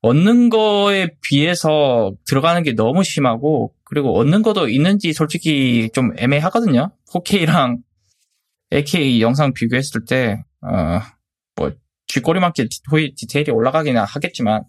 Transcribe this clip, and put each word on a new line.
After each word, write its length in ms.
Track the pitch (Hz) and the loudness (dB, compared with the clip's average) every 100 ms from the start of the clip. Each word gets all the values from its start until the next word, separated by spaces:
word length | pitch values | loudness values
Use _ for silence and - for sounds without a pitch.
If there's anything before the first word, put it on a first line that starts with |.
얻는 480 | 113 135 190 240 240 | 4 4 4 4 4
거에 600 | 226 214 208 202 196 175 _ | 4 2 2 2 0 -2 _
비해서 920 | - 139 156 175 160 151 143 120 101 - - | -2 0 0 0 0 2 2 2 -2 -4 -2
들어가는 360 | 135 165 175 | 0 2 0
게 100 | 160 | -2
너무 320 | 113 110 160 | 0 0 0
심하고, 720 | 190 - 135 113 143 147 104 _ | -2 0 -2 0 -2 -2 -4 _
그리고 320 | _ 147 135 92 | _ -4 0 0
얻는 240 | 120 196 | 2 2
것도 300 | 220 202 139 | 2 0 0
있는지 420 | 123 170 202 180 | 0 2 2 0
솔직히 800 | 151 156 170 160 147 131 117 113 | -2 -2 -2 -2 0 2 0 0
좀 200 | 135 123 - | 0 -2 0
애매하거든요. 760 | 120 143 165 208 226 123 170 _ _ | 0 0 0 0 2 0 0 _ _
포케이랑 720 | 175 - 202 160 160 127 123 - _ _ _ _ _ _ _ _ | -8 -2 -2 2 2 2 -2 -8 _ _ _ _ _ _ _ _
에이케이 480 | 139 143 175 139 120 | -4 -2 0 2 2
영상 320 | 113 135 143 | 2 2 0
비교했을 520 | 131 117 123 135 - | 0 -2 -2 -4 -8
때, 400 | - 131 120 104 - _ | -2 -2 0 -4 -10 _
어, 380 | 92 92 80 90 110 _ _ _ _ - | -6 -2 0 -2 -6 _ _ _ _ -6
뭐, 160 | 76 - _ _ - | -6 -6 _ _ -6
쥐꼬리만큼 640 | - 226 175 180 - - | -4 0 0 0 0 -6
디-, 460 | - - 156 147 - | -6 -2 -2 -2 -8
디테일이 340 | 117 143 151 | -6 -4 -2
올라가기는 500 | 113 117 160 151 120 | 0 2 0 0 -2
하겠지만 600 | 101 - 175 - 113 107 | -2 -4 -8 -4 -2 -2